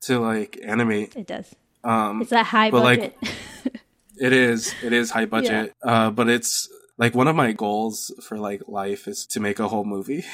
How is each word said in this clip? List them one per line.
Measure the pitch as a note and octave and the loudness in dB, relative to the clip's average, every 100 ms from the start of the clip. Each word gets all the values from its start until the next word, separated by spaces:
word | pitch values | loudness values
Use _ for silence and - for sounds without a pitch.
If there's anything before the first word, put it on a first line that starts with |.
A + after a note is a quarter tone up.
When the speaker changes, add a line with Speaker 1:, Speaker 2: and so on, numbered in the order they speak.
Speaker 1:
to, | - B2+ | -2 0
like, | A2+ A2 G#2 - | 2 -2 -4 -8
animate. | A2 A2 A#2 G#2 G#2 B3+ | -4 0 0 0 -2 -8
Speaker 2:
It | G3 | -10
does. | - - _ _ _ | -12 -12 _ _ _
Speaker 1:
Um, | A#3 A3+ G#3 - | 0 0 0 -2
Speaker 2:
It's | A3+ | 0
that | A#3 A3 | 0 2
high | A3+ A3 | 2 4
Speaker 1:
but, | B2+ | 4
like, | B2 B2 A2 - | 6 4 0 -8
Speaker 2:
budget. | - - - - - | -10 -10 -14 -8 -8
<laughs> | - _ _ _ - | -8 _ _ _ -2
Speaker 1:
it | B2+ | 4
is. | C3 B2 A#2 - - | 6 6 2 -2 -6
It | A#2+ | 0
is | A#2+ A#2 | 0 2
high | A2+ | 0
Speaker 2:
Yeah. | A2 | 0
Speaker 1:
budget. | A2 A2+ A2 G#2+ - | 0 0 0 -2 -6
Uh, | B2+ A#2 A2 | 0 2 2
but | G#2+ A#2 | 2 2
it's, | A#2+ - - - - _ - | 2 0 -4 -6 -12 _ 0
like, | A#2 A#2+ | 2 4
one | C#3 | 4
of | D#3+ | 4
my | B2 | 2
goals | G#2+ G#2 G#2 A2 G#2+ - - | 0 -2 -2 -4 -6 -10 -14
for, | - G#2+ | -12 -8
like, | G#2 G2+ - | -6 -8 -8
life | G#2 G2 G2+ - | -6 -4 -6 -8
is | G#2 - | -10 -8
to | G#2+ | -4
make | G#2 G2+ | -4 -2
a | G#2+ | -2
whole | G#2+ | -2
movie, | G#2 G2 G2 D3+ - | -4 -6 -6 -8 -8